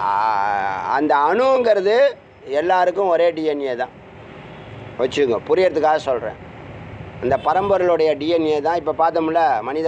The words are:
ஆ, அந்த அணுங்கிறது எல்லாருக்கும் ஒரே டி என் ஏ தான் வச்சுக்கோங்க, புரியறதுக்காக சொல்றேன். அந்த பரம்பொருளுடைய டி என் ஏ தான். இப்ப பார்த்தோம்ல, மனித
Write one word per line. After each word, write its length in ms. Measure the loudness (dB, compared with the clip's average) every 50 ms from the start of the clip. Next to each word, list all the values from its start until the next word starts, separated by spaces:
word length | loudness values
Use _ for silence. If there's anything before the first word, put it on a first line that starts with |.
| 0 0
ஆ, 20 | 2 2 2 2 2 2 0 0 0 0 -2 -2 -4 -4 -4 -2 -2
அந்த 140 | 0 2 2 2 2 2 2
அணுங்கிறது 640 | 2 2 2 2 2 2 2 2 2 2 2 2 4 4 4 2 0 -4 -12 -20 -20 -20 -12 -4 -4 -2
எல்லாருக்கும் 520 | 0 2 2 2 2 2 0 0 0 2 4
ஒரே 140 | 4 4 2 2
டி 60 | 0 -2 -2
என் 120 | -2 -2 -2 -4
ஏ 40 | -4
தான் 180 | -4 -6 -8 -8 -14 -20 -20 -20 -20 -20 -20 -18 -18 -18 -18 -18 -18 -18 -18 -18 -16 -16 -12 -4 -4
வச்சுக்கோங்க, 400 | -4 -2 0 0 2 2 0 -2 0
புரியறதுக்காக 520 | 0 2 2 2 2 2 2 2 2 2 2 0
சொல்றேன். 300 | -2 -2 -2 -4 -6 -10 -12 -16 -18 -18 -18 -18 -18 -16 -16 -16 -16 -16 -16 -16 -16 -12 -6
அந்த 140 | -2 -2 -2 0 0
பரம்பொருளுடைய 640 | 0 0 2 2 2 2 2 4 2 2 4 2 2 2
டி 100 | 0 0 0 0
என் 100 | 2 2 2 0
ஏ 60 | 0 0
தான். 120 | 0 -2 0
இப்ப 120 | -2 -2 0 0
பார்த்தோம்ல, 420 | 0 2 2 0 0 0 2 2 2 2 2 0
மனித 260 | -2 -4 -4 -2 0